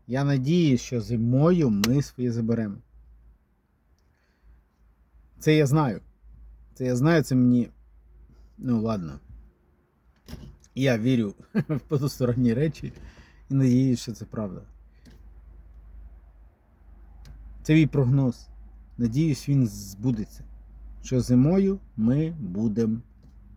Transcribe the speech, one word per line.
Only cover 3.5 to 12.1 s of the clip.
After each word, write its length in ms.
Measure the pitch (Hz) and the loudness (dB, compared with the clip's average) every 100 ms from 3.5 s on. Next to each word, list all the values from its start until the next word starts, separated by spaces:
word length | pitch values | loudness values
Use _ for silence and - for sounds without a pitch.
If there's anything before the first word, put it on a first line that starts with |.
| _ _ _ _ _ _ _ _ _ _ _ _ _ _ _ _ _ _ - | _ _ _ _ _ _ _ _ _ _ _ _ _ _ _ _ _ _ -4
Це 180 | - 156 | 2 4
я 100 | 143 | 4
знаю. 340 | 156 143 92 - _ - - - - - | 2 0 -2 -10 _ -20 -20 -20 -20 -20
Це 100 | - | -8
я 120 | 127 123 | -4 0
знаю, 260 | 147 165 | 2 2
це 120 | 135 | 2
мені, 360 | 127 123 123 117 - _ _ _ - - - - - | 2 4 4 0 -8 _ _ _ -20 -20 -20 -20 -12
ну, 240 | 127 117 | -4 -2
ладно. 380 | 110 110 80 69 - - - _ _ _ _ _ _ _ - - - - _ | -2 -4 -8 -14 -18 -20 -20 _ _ _ _ _ _ _ -20 -18 -18 -20 _
Я 240 | - 135 117 | -4 0 0
вірю 360 | 117 127 104 - | 0 0 -2 -6
<laughs> 100 | - | -8
в 240 | 220 - 147 | -6 -4 -6
потусторонні 760 | - 147 139 | -4 -4 -4